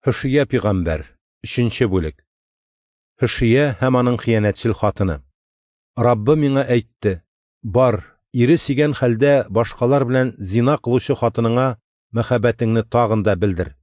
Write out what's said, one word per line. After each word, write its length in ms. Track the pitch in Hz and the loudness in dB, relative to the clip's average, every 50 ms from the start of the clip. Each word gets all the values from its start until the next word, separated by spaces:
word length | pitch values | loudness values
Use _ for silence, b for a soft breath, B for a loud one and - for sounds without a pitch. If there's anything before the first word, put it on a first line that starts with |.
| _ | _
Хошия 420 | 143 127 - - 135 131 147 139 | -4 -4 -2 -4 0 0 0 0
пигамбәр, 580 | - - 120 - 107 101 92 85 82 80 76 73 - _ _ _ _ _ _ - | 0 -2 -2 0 0 0 0 -2 -2 -4 -6 -8 -12 _ _ _ _ _ _ -14
өченче 420 | - - - 120 113 - - 127 | -8 -4 -2 -2 -2 0 -2 -2
бүлек. 380 | 104 95 92 78 78 - _ _ _ _ _ _ _ _ _ _ _ _ _ _ _ _ _ _ _ _ _ | 0 0 -2 -2 -4 -10 _ _ _ _ _ _ _ _ _ _ _ _ _ _ _ _ _ _ _ _ _
Хошия 560 | 135 117 - - 123 113 117 135 147 143 117 - | -4 -4 -2 0 2 2 2 2 2 0 -2 -2
һәм 180 | 127 131 127 127 | 0 0 2 2
аның 180 | 123 123 123 113 | 2 0 -2 -2
хыянәтчел 560 | - 120 113 107 104 104 95 - - 117 104 | -2 0 0 2 0 0 -2 -2 -2 -4 -2
хатыны. 460 | - - 104 - - 101 92 78 71 _ _ _ _ _ _ _ _ _ _ _ _ _ _ _ | 0 -2 -2 -2 -2 -4 -4 -4 -6 _ _ _ _ _ _ _ _ _ _ _ _ _ _ _
Раббы 380 | - 135 120 123 107 104 123 156 | 0 2 2 2 2 2 0 2
миңа 280 | 156 147 139 135 135 135 | 2 2 0 0 0 0
әйтте: 560 | - 123 120 110 _ _ _ - 107 92 82 _ _ _ _ _ _ _ _ | 0 0 -2 -2 _ _ _ -4 -4 -4 -4 _ _ _ _ _ _ _ _
"Бар, 400 | - 110 87 123 131 123 110 92 - - _ _ _ _ | -12 -2 2 2 2 2 2 -2 -8 -14 _ _ _ _
ире 240 | - 127 120 123 170 160 | 0 0 4 4 2 2
сөйгән 380 | - - 139 127 147 151 139 - | 0 -2 0 0 0 0 0 0
хәлдә 480 | 135 123 117 110 135 143 143 135 120 - | 0 0 2 2 4 4 4 2 0 0
башкалар 560 | 98 113 120 - - - 123 123 139 143 135 120 | 0 -2 -2 -2 -2 -2 0 2 2 2 2 0
белән 240 | 127 131 127 127 - - | 0 0 0 -2 -4 -8
зина 400 | 101 92 98 117 120 131 151 - | -8 -2 0 0 2 2 0 -2
кылучы 360 | - 117 120 127 - - 135 | -2 -2 -2 -2 0 -2 -4
хатыныңа 640 | - - 113 113 - 117 113 117 123 131 131 117 _ _ _ _ _ _ _ - | -2 -2 -2 -2 0 -2 0 0 0 0 -2 -4 _ _ _ _ _ _ _ -4
мәхәббәтеңне 640 | 113 113 - 123 120 104 120 113 - 120 113 113 113 110 _ | -4 -2 0 -2 0 0 0 0 0 -2 0 0 0 -2 _
тагын 340 | - 120 120 104 113 110 | 0 0 2 2 0 0
да 140 | 95 107 98 | 2 0 0
белдер. 400 | 90 104 101 92 85 87 71 - _ | 0 0 -2 -2 -2 -6 -8 -8 _